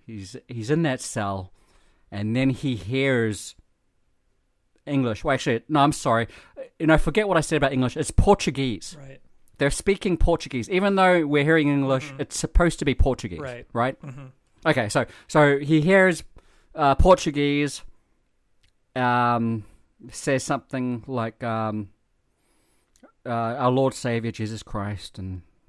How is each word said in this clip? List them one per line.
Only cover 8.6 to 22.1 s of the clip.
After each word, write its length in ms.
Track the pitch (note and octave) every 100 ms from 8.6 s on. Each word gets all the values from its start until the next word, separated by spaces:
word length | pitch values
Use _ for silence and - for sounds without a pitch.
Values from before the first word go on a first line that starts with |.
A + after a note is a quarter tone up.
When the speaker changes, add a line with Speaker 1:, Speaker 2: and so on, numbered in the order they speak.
| C3+ G2 - D3
Speaker 2:
Right. 200 | C3+ C3+ _ _ _ -
Speaker 1:
They're 100 | C#3
speaking 480 | - - G3 G3+ E3
Portuguese. 500 | - E3 - B2+ G#2+
Even 240 | F3+ G3+ G3
though 320 | F#3 F3+ D3
we're 160 | D3
hearing 240 | C#3+ D#3+ C#3+
English, 380 | C#3+ C3+ C3 C#3
Speaker 2:
Mm-hmm. 160 | C3+
Speaker 1:
it's 180 | C#3+ -
supposed 400 | - - E3+ -
to 60 | C#3+
be 100 | B2
Portuguese, 440 | C#3+ B2 G#2+ F2
Speaker 2:
Right. 280 | C#3 A#2+ -
Speaker 1:
right? 280 | A#2 B2 -
Speaker 2:
Mm-hmm. 240 | C#3+ C3 C3 _ _ _ E3
Speaker 1:
Okay, 240 | C#3 G#2+
so, 160 | C#3+ A#2 - -
so 320 | D#3 C#3+ C#3
he 220 | D3 D#3
hears, 420 | D#3 G3 F#3 E3 - - _ _ _
uh, 220 | - C#3+ C3+
Portuguese, 880 | F3+ F3+ F3 C#3+ C#3+ C#3+ D3 - - - _ _ _ _ _ _ _ _ _ B2+
um, 680 | B2 B2 A#2+ A#2+ A#2 A2+ G#2 _ _ _ -
says 320 | - - C3
something 600 | - C#3 - C3 B2+ B2 A2
like, 360 | B2+ A2+ -
um, 460 | A#2+ A2+ A2 G#2+ G2+ _ _